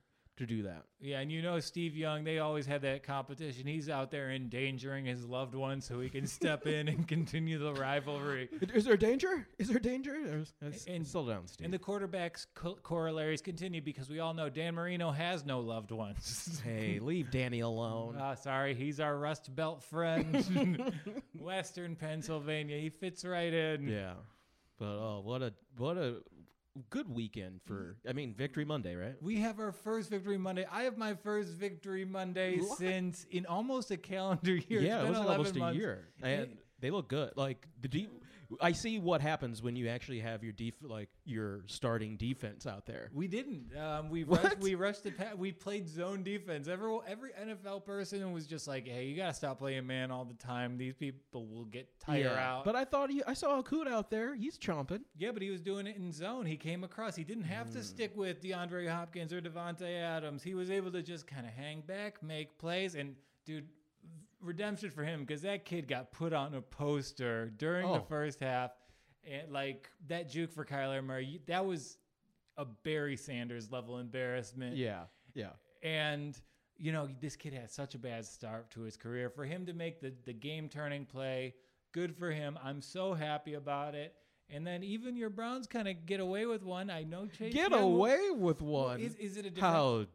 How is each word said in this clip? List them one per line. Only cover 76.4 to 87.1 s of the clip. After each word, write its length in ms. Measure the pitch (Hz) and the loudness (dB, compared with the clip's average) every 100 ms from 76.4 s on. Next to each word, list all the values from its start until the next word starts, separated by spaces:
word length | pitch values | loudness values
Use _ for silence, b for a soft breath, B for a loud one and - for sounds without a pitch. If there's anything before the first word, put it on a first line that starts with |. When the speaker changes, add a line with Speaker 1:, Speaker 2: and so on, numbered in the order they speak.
| b b b - | b b b -6
Speaker 2:
you 120 | 156 | -2
know, 160 | 160 143 131 | 0 -2 -4
this 160 | 147 - | -8 -8
kid 160 | 156 | -8
had 180 | 135 113 | -8 -8
such 240 | - 139 | -6 -8
a 40 | 139 | -6
bad 260 | 123 113 | -6 -6
start 460 | 110 - 117 113 117 | -8 -10 -8 -8 -8
to 100 | 117 | -8
his 160 | 113 107 | -8 -8
career. 320 | 117 123 123 | -6 -2 -2
For 160 | 131 | -4
him 220 | 139 175 180 | -6 -4 -4
to 80 | |
make 260 | 170 170 165 | -4 -4 -4
the, 140 | 135 131 | -8 -8
the 80 | 120 | -10
game-turning 720 | 117 139 156 151 143 147 143 | -8 -4 -4 -4 -4 -4 -4
play, 500 | 135 131 135 131 127 - b b _ | -6 -4 -2 0 -2 -6 b b _
good 240 | 165 175 160 | -2 -2 -2
for 140 | 175 | -2
him. 260 | 151 147 151 | -2 -2 -4
I'm 180 | 135 143 | -6 -6
so 320 | 135 185 190 | -6 -2 0
happy 400 | 170 151 151 151 | 2 0 0 -2
about 420 | 147 143 143 147 | -6 -2 -2 0
it. 220 | 147 151 - b b - | -4 -6 -10 b b -12
And 180 | 147 170 | -6 -4
then 160 | 175 | -4
even 340 | 196 214 247 247 | -2 -4 -2 -2
your 100 | 226 | -2
Browns 380 | 208 226 254 226 | -2 -4 -4 -4
kinda 260 | 240 202 | -2 -2
get 260 | 180 165 196 | -2 0 0
away 260 | 185 190 233 | 2 2 2
with 160 | 226 | 0
one. 260 | 190 180 196 | -2 -4 -2
I 140 | 165 | -4
know 220 | 160 | -4